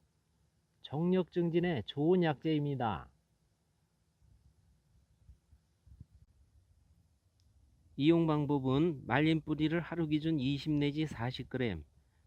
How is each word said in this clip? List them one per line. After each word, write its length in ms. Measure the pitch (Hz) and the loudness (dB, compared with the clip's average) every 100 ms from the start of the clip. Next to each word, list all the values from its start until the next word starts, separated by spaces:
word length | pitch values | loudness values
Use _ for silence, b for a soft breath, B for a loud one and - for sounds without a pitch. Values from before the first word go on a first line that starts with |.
| _ _ _ _ _ _ _ _ | _ _ _ _ _ _ _ _
정력 480 | - 143 175 185 175 | -10 -4 0 0 0
증진에 520 | 175 170 165 175 156 - | -2 0 0 0 -2 -4
좋은 380 | - 156 185 | -2 2 4
약재입니다. 840 | 170 143 160 156 147 135 120 85 - _ _ _ _ _ _ _ _ _ _ _ _ _ _ _ _ _ _ _ _ _ - - _ - _ _ - - - - _ _ _ _ _ _ _ _ _ _ _ _ _ _ _ _ _ - | 2 0 -2 -2 -2 -2 -2 -4 -8 _ _ _ _ _ _ _ _ _ _ _ _ _ _ _ _ _ _ _ _ _ -20 -20 _ -20 _ _ -20 -20 -20 -20 _ _ _ _ _ _ _ _ _ _ _ _ _ _ _ _ _ 2
이용 300 | 143 170 160 | 4 6 4
방법은 800 | 151 143 143 131 131 175 139 - | 2 2 0 2 2 2 -2 0
말린 340 | 123 156 160 | 2 2 2
뿌리를 380 | 147 151 151 165 | -2 -2 0 -2
하루 300 | 160 170 156 | -4 -4 -2
기준 320 | 151 156 160 | -2 0 -2
이십 320 | 127 139 156 | -2 -2 -2
내지 340 | 147 147 147 156 | 0 0 -2 -6
사십 420 | 120 120 - - | -6 -6 -6 -8
그램, 340 | 127 123 85 73 _ _ _ | -4 -4 -4 -10 _ _ _